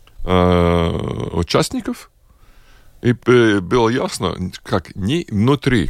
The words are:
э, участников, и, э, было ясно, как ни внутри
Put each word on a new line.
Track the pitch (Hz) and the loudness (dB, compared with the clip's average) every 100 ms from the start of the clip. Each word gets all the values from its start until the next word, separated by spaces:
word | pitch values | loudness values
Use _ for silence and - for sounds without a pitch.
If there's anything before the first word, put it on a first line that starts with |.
| - - | -20 -10
э, | - 92 90 90 87 85 85 82 - - - | -2 2 4 4 2 2 0 -2 -6 -6 -6
участников, | 85 85 135 156 254 - 247 - _ _ _ - - - - - - | -4 -2 0 0 -4 -8 -10 -14 _ _ _ -20 -20 -20 -20 -20 -6
и, | 120 117 - | -2 -2 2
э, | 123 113 101 | 4 4 2
было | 87 123 113 | 0 0 2
ясно, | 127 202 - 90 - 92 - | 0 -4 -4 -4 -4 -8 -10
как | - 101 - - | -4 -4 -4 -6
ни | 95 85 - | -4 -2 -2
внутри | 101 120 143 - 120 76 | 0 2 2 2 0 0